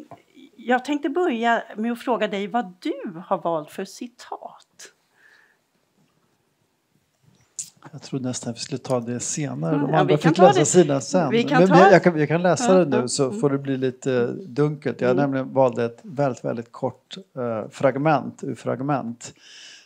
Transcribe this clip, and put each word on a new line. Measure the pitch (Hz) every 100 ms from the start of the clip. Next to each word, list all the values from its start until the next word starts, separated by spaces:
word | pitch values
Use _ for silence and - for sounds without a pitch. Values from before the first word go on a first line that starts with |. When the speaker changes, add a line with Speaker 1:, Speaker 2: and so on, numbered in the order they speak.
| - - _ - - -
Speaker 1:
jag | 220 247 262
tänkte | 294 311
börja | 339 349 226 233 233 - 208
med | 233
att | 240
fråga | 269 208 208
dig | 202 202
vad | 233 185 -
du | 294 539 294 165 185
har | 190
valt | 175 165 156
för | - 196
citat. | - 247 - - - - - _ _ - _ _ _ _ _ _ _ _ _ _ _ _ _ _ _ _ _ _ _ _ _ _ _ _ _ _ - - _ -
Speaker 2:
Jag | 143
trodde | - 139 127
nästan | 120 123
vi | 117
skulle | - 131
ta | - 127
det | 117 120
senare. | - 165 139 131 165 147
Speaker 1:
Mm, | 143
Speaker 2:
De |
Speaker 1:
ja, | 175
Speaker 2:
andra | - 147
Speaker 1:
vi |
kan | 165
Speaker 2:
fick | 165
Speaker 1:
ta | 185
Speaker 2:
läsa | 370
Speaker 1:
det. | 147
Speaker 2:
sina | 180 151 135
sen. | - 185 143
Speaker 1:
Vi | 226
kan | 269 285
Speaker 2:
Men | 190
Speaker 1:
ta | -
Speaker 2:
vi, |
Speaker 1:
det. | 381
Speaker 2:
jag | 170
kan, | 180 156
jag | 143
kan | 165
läsa | 180 160 240
Speaker 1:
Ja, | 185
Speaker 2:
det | 156
nu | 123
Speaker 1:
ja, | 123
Speaker 2:
så | - 131
Speaker 1:
mm. | 104
Speaker 2:
får | 143
det | 139
bli | 139 135
lite | 131 127 135 127 120
dunkelt. | 123 - 123 151 143 127 -
Jag | 123
har |
Speaker 1:
Mm. | 127
Speaker 2:
nämligen | 139 135 135
valt | 135 131 120
ett | 117 117
väldigt, | 214 135 143 120 135
väldigt | 117 113
kort, | - 127 - _ 185 - 135
eh, | 120 110 131
fragment | - 139 135 151 139 120 -
ur | 139 123
Fragment | 127 123 139 135 117 117 - - - - - -